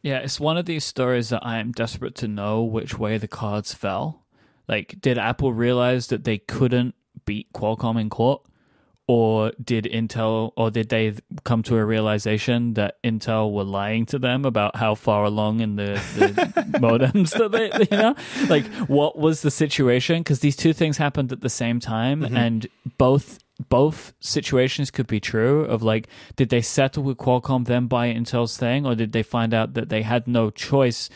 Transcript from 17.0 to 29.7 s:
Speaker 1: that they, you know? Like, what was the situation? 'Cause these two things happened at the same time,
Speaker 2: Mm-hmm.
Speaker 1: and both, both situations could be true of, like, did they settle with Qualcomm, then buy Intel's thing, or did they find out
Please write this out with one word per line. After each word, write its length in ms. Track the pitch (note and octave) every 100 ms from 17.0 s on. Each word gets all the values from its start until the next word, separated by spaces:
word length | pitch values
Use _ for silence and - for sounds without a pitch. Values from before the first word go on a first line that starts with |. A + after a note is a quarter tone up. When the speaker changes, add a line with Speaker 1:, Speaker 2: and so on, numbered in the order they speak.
| C3 G#3 E3+ A3
Speaker 1:
that 140 | A3
they, 140 | A3 G#3+ - G3+
you 140 | G3+
know? 140 | A3 C#4 - C4 C4+
Like, 180 | D3+ G#2+ - F#3
what 280 | C#3 D3 -
was 260 | D#3 D#3
the 80 | D3+
situation? 720 | - D3+ - B2+ B2 - E3+
'Cause 160 | E3 C#3+
these 160 | D3 -
two 160 | E3
things 240 | D#3 D#3+ C#3+
happened 320 | D3 D3 C3
at 100 | B2+
the 80 | B2
same 300 | - A#2 A#2+
time, 440 | A#2 A2 A#2+ C#3+
Speaker 2:
Mm-hmm. 140 | C3+ B2
Speaker 1:
and 300 | A#2 A2+ G#2+ _ - _
both, 400 | B2+ C3+ - - _ _ -
both 440 | B2 D3 D#3+ - _
situations 720 | - A3 - C3 B2+ - C#3
could 160 | - B2
be 140 | G#2+
true 400 | - A2+ A#2 D3 D3
of, 180 | A2+
like, 240 | A2 A2 - - -
did 140 | - B2+
they 120 | A#2+
settle 440 | A2+ - C3+ -
with 120 | C#3 B2+
Qualcomm, 500 | - B2+ - C3 A#2+
then 200 | B2 B2
buy 260 | B2 A#2+
Intel's 440 | A2+ A#2+ B2 A#2 -
thing, 280 | A#2+ C3
or 120 | C#3 A2+
did 160 | A2
they 100 | A#2
find 320 | G#2+ A#2+ A2+
out 200 | A2+ A2